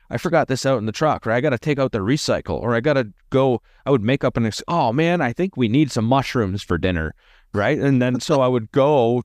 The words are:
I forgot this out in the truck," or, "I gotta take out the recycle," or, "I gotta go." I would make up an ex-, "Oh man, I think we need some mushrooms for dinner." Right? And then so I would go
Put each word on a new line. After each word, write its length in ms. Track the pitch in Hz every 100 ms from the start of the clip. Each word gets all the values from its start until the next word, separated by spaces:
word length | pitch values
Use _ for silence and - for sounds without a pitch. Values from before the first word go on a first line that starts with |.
| -
I 80 | 117
forgot 300 | 233 165 135
this 180 | 135 135
out 140 | 127
in 80 | 110
the 40 |
truck," 360 | - 156 123 117
or, 40 |
"I 80 | 117
gotta 200 | 147 123
take 180 | 156 139
out 140 | 131
the 80 | 113
recycle," 600 | 95 156 - 92 - 73
or, 160 | 113 117
"I 40 |
gotta 280 | 147 135 107 - _
go." 320 | 131 135 117 - _ -
I 60 |
would 100 | 139
make 200 | 104 139
up 140 | 135 123
an 100 | 113
ex-, 160 | - -
"Oh 240 | 170 127
man, 300 | 127 165 175
I 120 | 127
think 220 | 117 190 -
we 120 | 117
need 240 | 127 151
some 140 | 123 113
mushrooms 580 | 135 - 127 98 101
for 160 | - 87
dinner." 340 | 92 85 78 - _ _ _
Right? 240 | 101 104 147
And 240 | 139 131
then 180 | 123 123
so 200 | - 147
I 60 | 127
would 240 | 123 110
go 500 | 139 139 147 117 123